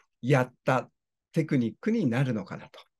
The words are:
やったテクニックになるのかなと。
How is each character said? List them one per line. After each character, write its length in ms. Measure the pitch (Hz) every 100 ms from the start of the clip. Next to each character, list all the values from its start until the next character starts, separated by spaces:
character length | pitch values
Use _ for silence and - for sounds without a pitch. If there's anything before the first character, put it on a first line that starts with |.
| _ _
や 220 | 120 139
っ 100 | 127 -
た 260 | - 131 120 _ _ _ _
テ 140 | 165
ク 140 | 156 143
ニ 100 | 113
ッ 60 | -
ク 120 | -
に 180 | 233 147
な 140 | 135
る 80 | 135
の 100 | 107
か 120 | - 80
な 120 | -
と。 120 | - -